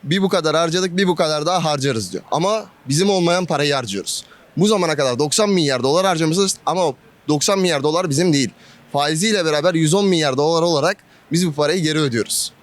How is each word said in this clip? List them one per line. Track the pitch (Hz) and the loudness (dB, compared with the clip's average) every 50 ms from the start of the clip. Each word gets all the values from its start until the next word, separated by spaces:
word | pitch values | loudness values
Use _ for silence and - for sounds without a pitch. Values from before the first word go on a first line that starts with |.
| - | -4
"Bir | 139 160 196 | -2 0 0
bu | 190 190 | 0 2
kadar | - 185 156 156 147 | 0 0 0 2 2
harcadık, | 160 170 170 160 180 185 185 170 | 2 0 0 0 -2 -2 -2 0
bir | 185 196 | 0 0
bu | 180 180 | 0 2
kadar | - 175 156 156 151 151 | 0 0 0 0 -2 -2
daha | 165 180 180 156 | 0 0 0 0
harcarız." | 156 151 139 131 139 131 113 101 90 92 | 0 -2 0 -2 -2 -2 -2 -4 -6 -10
diyor. | 90 - - | -12 -8 -4
Ama | - 143 170 196 214 220 202 - - _ _ 127 | -2 0 0 0 -2 -2 -4 -10 -20 _ _ -4
bizim | 139 151 190 202 | -2 0 2 2
olmayan | 202 185 175 170 170 185 185 | 2 2 2 2 2 0 0
parayı | - 170 143 147 147 143 | -2 -2 -2 0 0 0
harcıyoruz. | 135 123 107 95 98 85 - - - - - - - - - _ | -2 -4 -6 -8 -8 -8 -8 -10 -10 -12 -14 -20 -20 -20 -12 _
Bu | - 175 | 0 2
zamana | 214 220 202 180 165 156 | 2 2 2 2 0 0
kadar | 139 143 131 123 120 | 0 0 -2 0 -2
doksan | 147 151 - - 214 208 | -2 -2 0 0 2 2
milyar | 196 180 160 143 135 123 117 | 2 2 2 2 0 0 0
dolar | 135 147 175 190 | 2 2 2 2
harcamışız | 196 180 160 165 156 160 185 196 190 - - - | 0 0 0 0 0 0 0 0 -2 -2 -6 -4
ama | - 160 185 180 | -4 -2 0 0
o | 156 127 _ - - - _ _ | -2 -2 _ -16 -20 -20 _ _
doksan | - 151 147 - - 202 196 | -2 -2 0 2 0 0 2
milyar | 185 180 160 143 135 | 2 0 0 0 0
dolar | 151 156 170 180 170 | 0 0 0 -2 0
bizim | 139 139 180 185 151 | 0 0 2 2 2
değil. | 139 131 104 - - - - - - - - - | 2 0 -2 -6 -14 -20 -20 -20 -20 -20 -6 -4
Faiziyle | 143 143 147 160 156 190 226 214 202 170 | -2 0 0 -2 -2 0 0 0 0 0
beraber | 160 151 147 147 180 180 | 0 0 2 0 2 2
yüz | 160 160 151 160 | 2 2 2 2
on | 202 208 | 2 2
milyar | 196 185 165 156 143 131 | 2 2 2 0 0 0
dolar | 127 147 156 165 165 | 0 0 2 2 2
olarak | 165 175 165 147 135 175 208 - _ _ - - _ _ | 2 2 2 2 0 0 -2 -4 _ _ -20 -20 _ _
biz | 151 170 185 | -2 0 0
bu | 170 143 | 0 0
parayı | 143 147 143 170 190 165 | 0 0 0 0 0 0
geri | 156 156 156 | 0 0 0
ödüyoruz. | 156 135 117 117 101 - - - - - - _ | 0 0 0 -2 -4 -2 -4 -6 -6 -8 -10 _